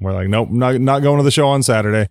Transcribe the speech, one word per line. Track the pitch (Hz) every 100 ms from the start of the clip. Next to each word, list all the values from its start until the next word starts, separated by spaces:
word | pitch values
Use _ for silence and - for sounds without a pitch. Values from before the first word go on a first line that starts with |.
We're | 95
like, | 95 95
"Nope, | 110 110
not, | 120 127 127
not | 131 139
going | 143 143
to |
the | 139
show | 156 139
on | 139
Saturday." | 127 113 104 110 101